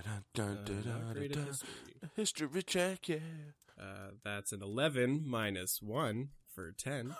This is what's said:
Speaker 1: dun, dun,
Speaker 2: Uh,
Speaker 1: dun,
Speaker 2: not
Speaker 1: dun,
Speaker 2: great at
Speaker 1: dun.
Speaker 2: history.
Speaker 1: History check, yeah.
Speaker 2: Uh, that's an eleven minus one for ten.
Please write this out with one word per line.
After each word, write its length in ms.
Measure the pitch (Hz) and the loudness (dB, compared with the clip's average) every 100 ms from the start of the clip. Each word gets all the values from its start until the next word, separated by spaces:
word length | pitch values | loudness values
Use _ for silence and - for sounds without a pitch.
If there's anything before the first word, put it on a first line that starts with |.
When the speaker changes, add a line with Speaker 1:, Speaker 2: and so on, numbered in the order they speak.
Speaker 1:
dun, 200 | 95 104 98 | -4 -4 -4
dun, 220 | - 104 101 | 0 0 0
Speaker 2:
Uh, 60 | |
Speaker 1:
dun, 120 | 104 101 | -2 -2
Speaker 2:
not 80 | 117 113 113 | 0 -2 -2
Speaker 1:
dun, 60 | |
Speaker 2:
great 160 | 143 143 | -2 0
at 40 | 143 | 0
Speaker 1:
dun. 100 | 143 | 0
Speaker 2:
history. 220 | 135 - - - - 160 - | -4 -6 -10 -14 -12 -6 0
Speaker 1:
History 460 | 208 - 151 165 | 2 2 0 0
check, 460 | 180 185 180 185 - | 2 4 4 2 0
yeah. 100 | 156 160 160 147 - - - | 0 -2 -8 -10 -16 -20 -12
Speaker 2:
Uh, 320 | 98 98 98 101 | -10 -10 -10 -8
that's 300 | 104 101 - | -4 -4 -2
an 100 | 98 | -4
eleven 600 | 98 113 151 131 123 147 147 | -2 4 4 6 6 4 2
minus 560 | 120 107 95 92 - | 2 2 2 0 -2
one 480 | 104 120 139 107 139 - - | 0 2 2 2 -2 -8 -16
for 180 | - 85 | -12 -10
ten. 420 | 101 131 143 120 | -6 -4 -2 4